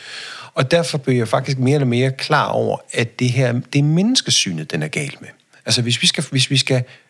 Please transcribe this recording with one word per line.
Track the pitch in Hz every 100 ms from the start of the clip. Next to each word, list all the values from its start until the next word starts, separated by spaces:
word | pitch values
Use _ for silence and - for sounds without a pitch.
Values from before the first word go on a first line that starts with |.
| - - - - -
Og | - 139
derfor | 170 165 151
blev | 135 127
jeg | 110
faktisk | 139 135 131
mere | 127
eller | 147 131
mere | 120 135
klar | 135 - 151 104
over, | 107 113 98 -
at | - 113 -
det | 123
her, | 123 123 117 -
det | 143
er |
menneskesynet, | 147 160 214 262 - - 98 80 78
den | 78
er | 76
galt | 78 69 -
med. | - - _ - -
Altså, | 117
hvis | 117 120
vi | 175
skal, | - 151
hvis | 135 131
vi | 135
skal | - 127 123 -